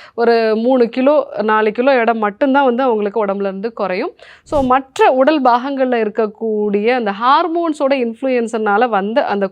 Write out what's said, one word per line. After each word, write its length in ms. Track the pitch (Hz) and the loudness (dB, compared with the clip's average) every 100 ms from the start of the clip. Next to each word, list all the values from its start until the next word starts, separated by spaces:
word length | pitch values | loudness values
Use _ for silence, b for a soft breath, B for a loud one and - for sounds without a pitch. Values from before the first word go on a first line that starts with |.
| B - | B -2
ஒரு 140 | 233 233 220 220 | 2 2 2 0
மூணு 200 | 233 262 233 254 | 2 2 2 0
கிலோ, 180 | 262 302 - - 214 | 2 2 0 -4 0
நாலு 200 | 214 214 214 | 0 0 0
கிலோ 160 | 254 262 | 2 2
எடை 120 | 226 226 208 | 2 0 -2
மட்டும்தான் 420 | 202 285 269 277 | -2 0 2 2
வந்து 140 | 240 | 0
அவங்களுக்கு 400 | 269 220 202 220 202 | 0 0 -2 -2 -2
உடம்புல 240 | 196 196 | -2 -4
இருந்து 200 | 190 220 | -6 -8
குறையும். 400 | 233 190 185 330 B B B | -6 -4 -4 -6 B B B
So, 140 | _ 302 262 | _ -2 2
மற்ற 380 | 254 262 - 427 262 | 0 0 0 2 4
உடல் 200 | 262 311 | 4 2
பாகங்கள்ல 580 | 254 240 269 269 262 240 214 | 2 2 0 -2 -2 0 -2
இருக்கக்கூடிய 840 | 208 214 220 226 214 208 208 214 254 | -2 -4 -4 -4 -2 -2 0 0 0
அந்த 140 | 208 196 | -2 -2
ஹார்மோன்ஸோட 680 | 247 302 349 339 339 302 269 269 233 | 2 2 2 -2 -4 -2 -2 0 -2
இன்ஃப்ளூயன்ஸ்னால 840 | 226 262 247 226 226 214 202 247 | -4 -2 -2 -2 -2 0 2 2
வந்த 360 | 208 202 240 - | 0 -2 -2 -2
அந்த 220 | 202 190 | -2 -2